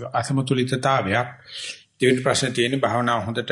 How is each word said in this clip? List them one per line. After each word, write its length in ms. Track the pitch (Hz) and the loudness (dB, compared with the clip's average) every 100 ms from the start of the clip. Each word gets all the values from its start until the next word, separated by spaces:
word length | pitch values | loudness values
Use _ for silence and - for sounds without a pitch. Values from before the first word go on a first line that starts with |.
| 120 | -2
අසමතුලිතතාවයක්. 1160 | - - 135 131 131 123 127 135 135 95 110 127 - - - - - - | -4 0 0 2 0 0 0 2 2 2 0 -2 -8 -18 -14 -14 -14 -16
දෙවෙනි 280 | - 127 127 | 0 2 4
ප්‍රශ්නේ 300 | 135 - 127 | 2 0 0
තියෙන්නේ 280 | 127 120 135 | 0 0 2
භාවනාව 400 | 117 117 120 117 | 0 0 2 0
හොඳට 280 | 98 117 117 | -2 -4 0